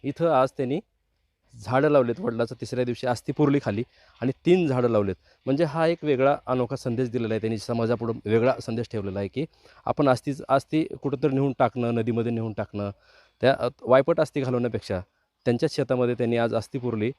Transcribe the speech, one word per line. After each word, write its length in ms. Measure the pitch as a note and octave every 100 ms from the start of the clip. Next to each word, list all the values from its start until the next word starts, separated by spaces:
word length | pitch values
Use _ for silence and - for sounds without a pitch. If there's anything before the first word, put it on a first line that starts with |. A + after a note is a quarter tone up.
इथं 280 | C3 C#3 E3
आज 180 | C#3 C3 -
त्यांनी 220 | B2+ D3+ - _ _ _ _ _ _ A#2+
झाडं 300 | G2+ B2+ D3+
लावलेत. 300 | D3 A#2+ A2+
वडिलाचं 360 | F#3 A2+ A#2 B2+
तिसऱ्या 240 | A2+ B2 B2
दिवशी 220 | A#2 B2
अस्थी 260 | B2 -
पुरली 260 | C#3+ D3 C#3+
खाली 200 | C3+ G#2 A#2+ _ _ _
आणि 100 | B2 - -
तीन 220 | F#3 E3
झाडं 200 | B2+ A#2+
लावलेत. 260 | A2 G2+ F2+ _ _ -
म्हणजे 180 | C#3
हा 240 | E3 D#3 E3
एक 100 | E3+
वेगळा 340 | D3+ B2+ C3+ D3 -
अनोखा 300 | B2+ A#2+ C3+
संदेश 340 | C3 A#2 B2+
दिलेला 240 | A#2+ A2+
आहे 80 | A2
त्यांनी, 160 | A2 A2+
समाजापुढं 560 | - A#2+ A2+ A#2 A2+ A2+ G#2
वेगळा 280 | A2+ B2 A#2
संदेश 260 | B2 A2+ A#2
ठेवलेला 280 | G#2+ G2 F#2+
आहे 80 | G2+
की 180 | B2+ D#3+ _ _ - -
आपण 240 | - C#3+
अस्थीच, 320 | B2+ - C#3 -
अस्थी 340 | C3+ - D#3
कुठंतरी 500 | - - C#3+ C3+ D3+
नेऊन 200 | C3+ C#3 C3
टाकणं, 360 | B2+ B2+ A#2+ A#2
नदीमध्ये 360 | A2+ A2+ A#2
नेऊन 220 | A#2 A2+
टाकणं, 380 | G#2+ G#2 G2+ G2+ G2 _ _ _ _
त्या, 140 | B2 C3+
अ, 100 | A#2+ -
वायपट 380 | - C3 C#3 E3+
अस्थी 220 | D3+ D3
घालवण्यापेक्षा 580 | C3 B2 A#2+ A2+ - F#2+ F2+ _ _ _ -
त्यांच्याच 300 | A#2+ D#3 -
शेतामध्ये 380 | C3 B2+ B2
त्यांनी 240 | A#2+ A#2+ A#2
आज 180 | A#2 A2+
अस्थी 240 | - C3+
पुरली 320 | A#2+ A2+ A2